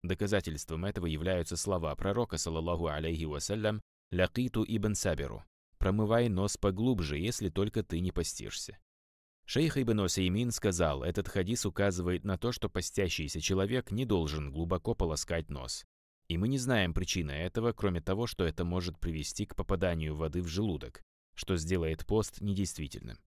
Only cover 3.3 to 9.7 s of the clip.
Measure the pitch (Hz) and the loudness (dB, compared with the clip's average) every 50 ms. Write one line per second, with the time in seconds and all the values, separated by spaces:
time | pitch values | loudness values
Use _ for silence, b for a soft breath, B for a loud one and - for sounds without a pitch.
3.3 | 73 73 - - 101 110 107 107 107 107 - _ _ _ _ _ - 90 90 90 | -4 -4 -4 -4 -2 0 0 0 0 -2 -8 _ _ _ _ _ 2 2 2 4
4.3 | - 120 127 123 - 113 107 - 113 107 98 107 101 - - 98 80 - 71 65 | 2 -2 -2 0 0 0 0 2 0 0 2 0 0 2 0 0 0 0 -2 -6
5.3 | 53 53 - _ _ _ _ _ _ _ - 95 98 107 110 104 113 117 120 117 | -6 -10 -14 _ _ _ _ _ _ _ 2 2 4 2 4 4 4 4 4 4
6.3 | 98 92 98 101 - - - 98 95 101 113 127 127 95 82 73 73 73 87 113 | 2 2 2 0 0 2 2 2 2 4 2 2 4 2 2 0 0 0 0 -2
7.3 | 123 - 110 90 80 98 101 107 - 113 - - 82 85 90 90 - 87 82 - | -2 0 -2 -2 0 0 0 0 0 -2 -2 -2 -2 0 0 0 0 0 -2 -2
8.3 | - - - - - - - - - - _ _ _ _ _ _ _ _ _ _ | -4 -8 -10 -8 -8 -8 -8 -10 -12 -18 _ _ _ _ _ _ _ _ _ _
9.3 | _ _ _ - - 131 160 160 | _ _ _ -2 0 2 2 2